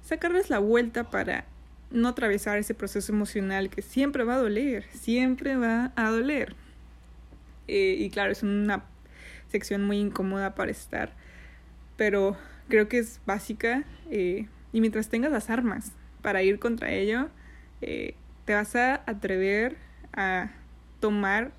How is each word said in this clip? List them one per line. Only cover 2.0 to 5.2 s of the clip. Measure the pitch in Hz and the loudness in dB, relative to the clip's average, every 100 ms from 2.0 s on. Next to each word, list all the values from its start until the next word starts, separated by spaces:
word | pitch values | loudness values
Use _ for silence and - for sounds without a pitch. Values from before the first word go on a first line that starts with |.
| 233 | 2
atravesar | 240 226 202 202 208 | 2 2 2 0 -2
ese | 214 220 | -2 -4
proceso | 196 208 196 | -4 -4 0
emocional | 208 208 208 190 196 190 | 0 0 -2 -2 0 -2
que | - | -4
siempre | - - 285 277 | -4 2 2 2
va | 233 254 | 0 2
a | |
doler, | 233 208 277 220 - | 2 2 0 -2 -6
siempre | - - 233 | -10 0 2